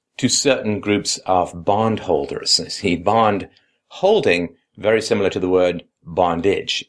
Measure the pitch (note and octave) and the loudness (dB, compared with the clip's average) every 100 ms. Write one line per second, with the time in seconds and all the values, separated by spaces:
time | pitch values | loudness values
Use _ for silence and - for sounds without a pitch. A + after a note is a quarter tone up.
0 | _ - B2 - C#3 A#2+ A2 G2+ G2+ G#2 | _ -4 -2 0 2 0 -2 -2 0 -2
1 | - - - F#2 F2 F2 E2 G#2 A2+ G#2+ | -2 -4 0 0 0 -4 -2 0 0 -2
2 | - D#2 C#2+ - - - - - G2 E2+ | 0 -2 -2 -6 -2 -2 -2 -4 -2 0
3 | F2 A2+ G#2+ G2 - _ _ _ _ - | 0 2 2 0 -6 _ _ _ _ -2
4 | F#3 G#3+ - F2 E2+ - _ - G2+ A2+ | 2 2 2 0 -2 -10 _ -4 0 0
5 | G#2+ G#2+ F#2+ F#2+ F2+ F#2 F2+ E2+ - _ | 2 0 0 0 2 2 2 0 -10 _
6 | - E2+ F2 E2+ F#2+ F#2 - - | -6 0 0 2 0 0 -2 -8